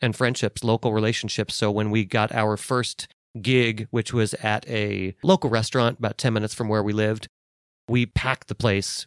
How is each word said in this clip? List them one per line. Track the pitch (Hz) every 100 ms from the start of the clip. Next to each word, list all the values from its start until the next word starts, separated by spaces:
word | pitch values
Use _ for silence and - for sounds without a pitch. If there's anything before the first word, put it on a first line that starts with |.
and | 123 -
friendships, | 123 123 107 -
local | 117 113 123
relationships. | 107 107 113 110 - 104 -
So | 107
when | 104 107
we | 110
got | 95 113 110
our | 113 107 104
first | - 127 120 - - _ _ 113
gig, | 117 127 117 110 110
which | 120 -
was | 120 107 -
at | 110 107 -
a | 110 104 98 95 -
local | 160 190 135
restaurant | 113 113 131 117 -
about | 110 -
ten | 127
minutes | 110 107
from | - 110
where | 107
we | 104
lived, | 104 107 110 - _ _ _ _ _ -
we | 123 120
packed | - 131 131 -
the | 107
place | 117 101 - -